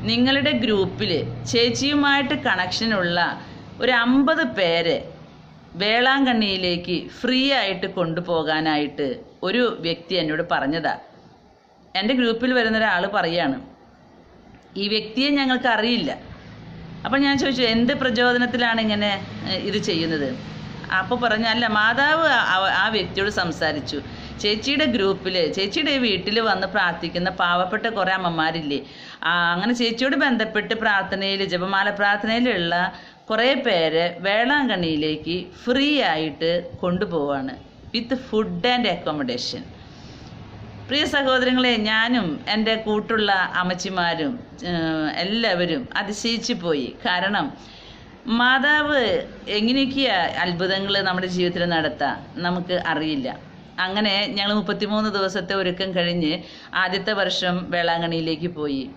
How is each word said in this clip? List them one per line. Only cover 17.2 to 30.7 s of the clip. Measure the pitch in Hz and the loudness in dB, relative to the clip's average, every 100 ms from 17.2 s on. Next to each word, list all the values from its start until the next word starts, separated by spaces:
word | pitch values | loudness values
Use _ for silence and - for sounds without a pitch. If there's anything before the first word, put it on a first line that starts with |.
ഞാൻ | 277 277 | 4 4
ചോദിച്ചു, | 277 254 | 2 2
"എന്ത് | 240 226 240 | 4 4 4
പ്രചോദനത്തിലാണ് | 285 254 233 247 240 240 240 240 226 | 2 2 4 4 4 2 2 2 2
ഇങ്ങനെ, | 220 208 208 196 - - - | 0 2 0 -2 -6 -10 -6
ഏ, | 185 | -4
ഇത് | 175 202 | -2 -2
ചെയ്യുന്നത്?" | 208 170 165 156 139 127 - - - - - 185 | 0 0 0 0 -2 -4 -10 -12 -12 -12 -2 -2
അപ്പോൾ | 185 247 | 0 0
പറഞ്ഞു, | 240 214 226 | 2 2 2
"അല്ല, | 226 233 | 2 2
മാതാവ് | 214 214 233 285 320 320 | 4 4 4 4 4 4
ആ, | 240 | 4
ആ, | 110 185 190 160 208 | 4 2 2 2 2
ആ | |
വ്യക്തിയോട് | 220 180 180 202 | 0 -2 -2 -2
സംസാരിച്ചു, | 202 175 147 160 147 135 147 - - - - | 0 -2 0 -2 -2 -4 -8 -8 -14 -14 -4
ചേച്ചിയുടെ | 208 214 262 285 302 | -2 0 0 2 2
ഗ്രൂപ്പിൽ, | 214 196 185 180 185 156 | 2 2 0 -2 0 0
ചേച്ചിയുടെ | 185 196 311 311 277 | 0 -2 0 0 2
വീട്ടിൽ | 240 190 190 220 | 2 0 0 0
വന്ന് | 226 185 190 | 2 0 0
പ്രാർത്ഥിക്കുന്ന | 196 180 170 170 175 180 | 0 0 0 -4 -2 -2
പാവപ്പെട്ട | 185 175 175 180 214 226 | 0 2 2 2 0 -2
കുറേ | 208 185 | 0 0
അമ്മമാരില്ലേ, | 190 180 165 160 165 147 139 - - - - | 0 0 0 0 -2 -2 -4 -6 -18 -18 -6
ആ, | 160 175 170 | 0 2 2
അങ്ങനെ | 175 208 | 0 0
ചേച്ചിയോട് | 240 233 226 262 294 | 0 0 0 0 2
ബന്ധപ്പെട്ട് | 285 233 220 214 - | 2 2 0 -2 -2